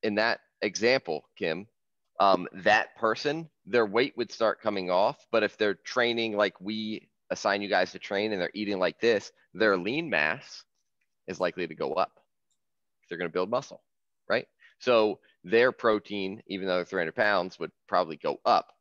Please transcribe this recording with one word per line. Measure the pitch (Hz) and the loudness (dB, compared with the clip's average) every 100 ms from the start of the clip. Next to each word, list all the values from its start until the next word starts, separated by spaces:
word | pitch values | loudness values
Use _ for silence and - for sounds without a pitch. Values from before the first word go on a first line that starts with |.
in | 107 104 | 0 0
that | 113 113 _ _ | 0 -2 _ _
example, | 104 92 113 135 - 78 _ - | -6 0 2 2 0 -6 _ -6
Kim, | 90 80 104 _ _ _ _ _ | -4 -4 -8 _ _ _ _ _
um, | 98 92 90 | 4 4 0
that | 95 95 107 - - | -2 2 2 2 -4
person, | 113 110 147 156 165 _ - | -2 -2 -2 -4 -8 _ -2
their | 117 110 | 2 2
weight | 101 135 - | 2 0 -2
would | 117 | -8
start | - 110 - | 0 -2 0
coming | 110 101 90 | -4 -4 0
off, | 90 107 151 _ | 2 2 -2 _
but | 113 | 0
if | 104 - | 0 0
they're | 107 | -2
training | 98 - - 120 117 113 101 | -2 -4 0 0 0 -2 2
like | 104 - | 0 0
we | 92 110 107 107 _ _ _ | -8 -6 -6 -8 _ _ _
assign | 92 107 101 | -4 0 0
you | 101 | 0
guys | 95 90 | 0 0
to | 92 | -4
train | - 98 110 | -4 -2 -2
and | 101 | -2
they're | 87 | -4
eating | - 101 101 | -4 -4 0
like | 90 - | -2 0
this, | 117 107 - _ _ 90 | 0 0 -2 _ _ 0
their | 107 98 | 2 2
lean | 90 139 170 | 0 -4 -2
mass | 90 76 117 - - - _ _ _ _ _ - | 0 0 -2 -8 -20 -20 _ _ _ _ _ -12
is | 90 | -4
likely | 90 90 87 | -4 -2 -8
to | |
go | 80 73 | -6 -4
up. | 80 85 _ _ _ _ _ _ _ _ _ _ | -2 -4 _ _ _ _ _ _ _ _ _ _
They're | 85 | -8
gonna | 87 | -6
build | 87 92 | -4 -2
muscle, | 120 131 - _ _ _ _ _ | -4 -6 -20 _ _ _ _ _
right? | 113 - _ - _ | -4 -4 _ -20 _
So | - 120 107 95 _ _ | 2 4 4 0 _ _
their | 90 113 127 | 0 4 4
protein, | 117 120 107 - 101 95 107 - | 2 0 0 -2 -6 -6 -8 -10
even | 95 95 | -6 -2
though | 90 | -2
they're | 87 | 0
three | 95 | -2
hundred | 82 - | -4 0
pounds, | 104 101 90 - | 2 2 -2 -6
would | 80 _ _ | -12 _ _
probably | 92 85 78 | 0 0 -4
go | 80 69 113 | -4 -2 2
up. | 101 - _ | 2 2 _